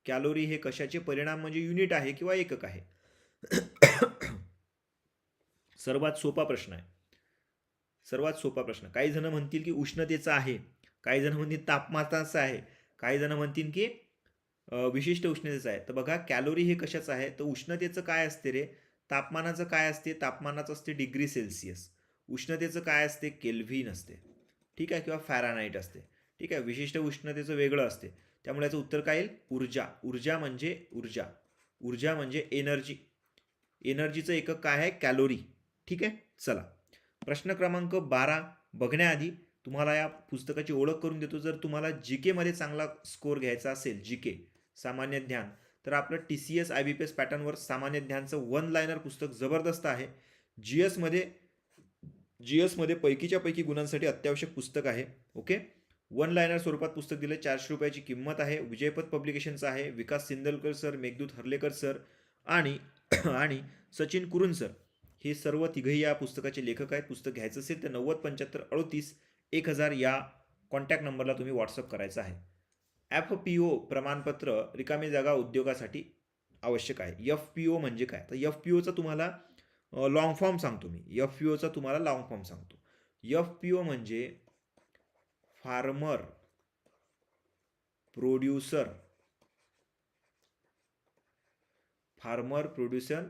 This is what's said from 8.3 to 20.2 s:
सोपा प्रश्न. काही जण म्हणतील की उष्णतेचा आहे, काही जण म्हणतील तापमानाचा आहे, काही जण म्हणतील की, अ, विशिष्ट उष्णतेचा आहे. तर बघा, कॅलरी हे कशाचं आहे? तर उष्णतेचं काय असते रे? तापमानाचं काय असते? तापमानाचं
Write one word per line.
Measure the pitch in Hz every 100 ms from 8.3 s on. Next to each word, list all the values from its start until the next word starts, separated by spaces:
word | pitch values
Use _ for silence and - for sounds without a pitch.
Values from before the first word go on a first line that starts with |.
सोपा | 151 139 131
प्रश्न. | 113 107 95
काही | 120 147
जण | 151 160
म्हणतील | 151 143 160
की | 160
उष्णतेचा | 156 139 - 156 156 160 147
आहे, | 131 113 - _ _ _
काही | - 135
जण | 143
म्हणतील | 147 151 156 156
तापमानाचा | 143 - 156 151 160 156 160
आहे, | 135 120 - - _ _
काही | 120 139
जण | 147
म्हणतील | 147 147 147 151
की, | 165 226 233 _ _ _ _ _ _ -
अ, | 123
विशिष्ट | 127 131 143 175 175
उष्णतेचा | 160 151 139 123
आहे. | 101
तर | -
बघा, | 127 127 170
कॅलरी | 170 123 139 160
हे | 175 175
कशाचं | 156 160 147
आहे? | 131 135
तर | -
उष्णतेचं | 147 135 - 170 175 180
काय | 175 165 156
असते | 143 135
रे? | 131 151 - _ _ -
तापमानाचं | 139 143 160 165 165
काय | 170 160 156
असते? | 151 160
तापमानाचं | 160